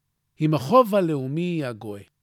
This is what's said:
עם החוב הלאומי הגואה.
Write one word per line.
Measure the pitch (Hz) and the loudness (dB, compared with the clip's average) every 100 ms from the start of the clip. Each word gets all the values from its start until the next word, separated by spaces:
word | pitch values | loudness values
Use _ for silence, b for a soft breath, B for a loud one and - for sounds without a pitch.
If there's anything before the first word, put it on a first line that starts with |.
| _ _ _ _ | _ _ _ _
עם | 156 | 0
החוב | 151 131 254 226 202 | 0 4 4 4 2
הלאומי | 170 143 131 156 175 165 131 | 0 -2 -4 -4 -4 -4 -6
הגואה. | 110 110 101 - _ | -8 -12 -14 -16 _